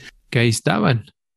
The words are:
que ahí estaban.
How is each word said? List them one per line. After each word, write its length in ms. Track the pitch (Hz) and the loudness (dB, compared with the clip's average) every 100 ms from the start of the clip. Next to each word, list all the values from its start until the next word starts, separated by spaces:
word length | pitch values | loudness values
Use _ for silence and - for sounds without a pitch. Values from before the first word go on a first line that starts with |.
| - - _ | -4 -20 _
que 80 | 120 | 0
ahí 80 | 120 | 0
estaban. 580 | 107 - 98 - 117 - _ _ | 0 0 0 0 -2 -6 _ _